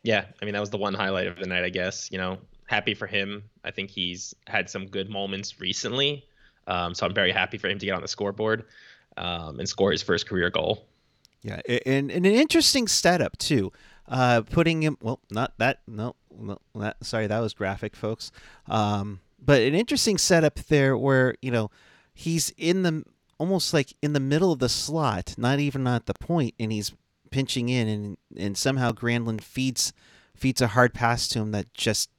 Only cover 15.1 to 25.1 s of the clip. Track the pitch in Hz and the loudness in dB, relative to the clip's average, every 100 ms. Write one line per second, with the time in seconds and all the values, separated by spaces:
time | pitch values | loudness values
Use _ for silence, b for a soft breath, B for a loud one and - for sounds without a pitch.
15.1 | 127 _ 104 131 - 117 - - 107 117 | -6 _ -4 -4 0 0 0 -10 -8 -8
16.1 | - _ 104 107 101 _ 110 107 - - | -10 _ -14 -12 -12 _ -6 -6 -6 -6
17.1 | 113 107 110 110 - 95 101 110 - 110 | -2 0 0 -2 -2 -4 -4 -8 -6 -6
18.1 | 113 - B B B - 110 104 104 101 | -6 -10 B B B -2 0 2 0 -4
19.1 | 98 _ _ - 139 117 160 240 285 233 | -10 _ _ 4 6 6 2 0 0 2
20.1 | 196 - 170 151 - - 151 135 123 135 | 2 4 6 4 0 2 4 4 4 4
21.1 | 131 127 - 127 120 107 b b b b | 4 4 0 -2 0 -2 b b b b
22.1 | - 165 165 - - 160 185 180 156 - | -8 -2 0 -2 -2 0 2 2 0 -8
23.1 | _ _ _ 170 190 - 160 139 - 147 | _ _ _ 0 0 2 2 0 -2 0
24.1 | 147 135 151 185 139 123 - - 160 139 | 2 2 4 4 4 0 0 -2 0 0